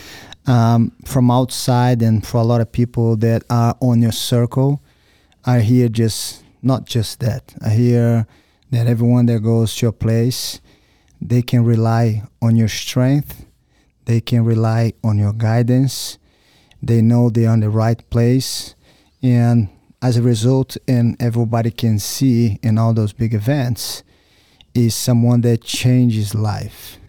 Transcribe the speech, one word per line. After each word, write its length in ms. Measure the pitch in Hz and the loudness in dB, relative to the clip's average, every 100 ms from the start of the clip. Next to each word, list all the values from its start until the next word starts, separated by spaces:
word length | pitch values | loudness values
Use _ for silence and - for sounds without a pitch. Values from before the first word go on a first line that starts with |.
| - - - - | -20 -20 -20 -10
Um, 460 | - 120 113 117 117 - | 0 2 4 2 0 -4
from 260 | - 135 123 | -6 0 2
outside 720 | 123 127 - - 123 123 123 | 2 0 -4 -2 0 2 2
and 240 | 113 110 - | 2 0 0
for 120 | 120 | -2
a 40 | |
lot 180 | 113 120 | 0 0
of 120 | 110 | -2
people 440 | - 120 - 117 110 | -2 -4 0 0 0
that 260 | 113 113 - | 0 0 -2
are 280 | 120 117 - | 0 0 0
on 220 | 127 117 | 0 2
your 80 | 117 | 2
circle, 720 | - - 123 120 131 139 143 _ _ _ _ _ _ | -2 -2 0 0 0 -2 -2 _ _ _ _ _ _
I 160 | - 123 | -2 0
hear 280 | 110 123 120 | 2 2 2
just, 540 | 110 113 - - - _ _ | 0 -2 -2 -10 -14 _ _
not 220 | 123 127 | -2 -2
just 360 | - 120 104 - | -4 -4 -4 -4
that. 340 | 120 135 - - | -4 -6 -10 -10
I 60 | - | -2
hear 560 | 107 120 120 117 117 113 _ _ _ - | 0 2 2 2 0 -2 _ _ _ -6
that 160 | 123 117 | -2 0
everyone 380 | 117 120 123 120 | 0 2 2 2
that 180 | 113 | 0
goes 320 | 113 113 113 - | 0 0 0 -2
to 100 | 117 | -4
your 60 | |
place, 680 | - 113 113 120 - - - _ _ _ _ _ - | -2 -2 0 0 -4 -8 -14 _ _ _ _ _ -14
they 220 | - 123 | -4 -2
can 220 | 120 123 | 0 0
rely 600 | 117 113 113 117 117 107 104 - | 2 2 2 0 0 -2 -6 -4
on 160 | 117 113 | 0 2
your 100 | 110 | 0
strength. 800 | - - 123 127 147 - - - _ _ _ _ _ - | -4 -6 -2 0 0 -4 -12 -20 _ _ _ _ _ -2
They 140 | 117 | -2
can 240 | - 120 | 0 0
rely 500 | 113 113 113 113 113 - | 2 0 0 0 -2 -4
on 120 | 113 104 | -2 0
your 160 | 101 | 0
guidance. 880 | 110 110 117 120 127 135 - - - _ _ _ _ _ - | 0 0 0 2 2 0 -4 -12 -14 _ _ _ _ _ -10
They 200 | - 117 | 0 2
know 280 | 113 120 120 | 4 4 2
they're 200 | 113 113 | 2 2
on 100 | 113 | 2
the 100 | 107 | 0
right 320 | 110 113 117 - | 0 0 -2 -4
place. 640 | 117 117 131 - - - - _ _ _ _ | 0 0 0 -2 -10 -14 -20 _ _ _ _
And 460 | 127 120 120 120 104 _ _ - | 0 2 2 2 0 _ _ -6
as 140 | 127 120 | -2 0
a 60 | |
result, 540 | 120 113 120 135 131 - - | 0 0 0 0 -2 -6 -2
and 260 | 123 117 - | 0 0 0
everybody 500 | 120 117 117 117 117 | -2 -2 -2 -2 -2
can 300 | - 117 107 | -2 -2 -2
see 580 | - - 135 117 117 101 | -4 -2 2 2 2 0
in 140 | 113 110 | -2 0
all 160 | 113 | 2
those 180 | 113 104 | 0 -2
big 200 | - 113 | -2 -2
events, 720 | 110 107 147 120 117 - - - _ _ _ _ _ _ | -2 -2 -2 -2 -6 -8 -12 -18 _ _ _ _ _ _
is 220 | 123 117 - | 0 0 0
someone 460 | - 120 117 120 | 0 2 2 2
that 200 | 120 117 | 2 0
changes 720 | - - 127 127 123 110 104 | -2 -2 2 4 2 2 -2
life. 640 | 110 107 101 104 - - - | -4 -4 -6 -10 -16 -20 -20